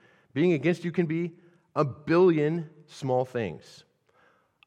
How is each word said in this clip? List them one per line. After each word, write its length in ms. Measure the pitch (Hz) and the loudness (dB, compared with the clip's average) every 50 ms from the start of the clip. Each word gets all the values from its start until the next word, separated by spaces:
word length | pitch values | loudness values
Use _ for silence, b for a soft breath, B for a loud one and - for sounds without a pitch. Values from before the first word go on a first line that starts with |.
| b b b b b b - | b b b b b b -4
Being 200 | 135 170 180 170 | 0 0 2 0
against 320 | 139 131 170 175 170 - | 0 0 -2 -2 -2 -4
you 60 | 175 | -4
can 140 | 151 185 170 | -2 -2 -2
be 280 | 151 160 165 175 170 B B B B B B B B - | -2 -2 -4 -6 -6 B B B B B B B B -2
a 80 | 143 151 | -2 -2
billion 840 | 131 - - - - 165 175 190 180 165 151 147 151 170 170 160 - - - - | -2 -4 -6 -2 0 4 6 6 6 4 4 2 0 0 -2 -6 -8 -14 -20 -20
small 400 | - - - 143 131 127 127 127 | -20 -14 -8 -4 -2 0 -2 -2
things. 580 | 127 - 120 107 87 73 65 - - - - - _ _ _ b b b b b b b b b b b b b | -2 -4 -4 -4 -6 -6 -10 -16 -20 -20 -20 -20 _ _ _ b b b b b b b b b b b b b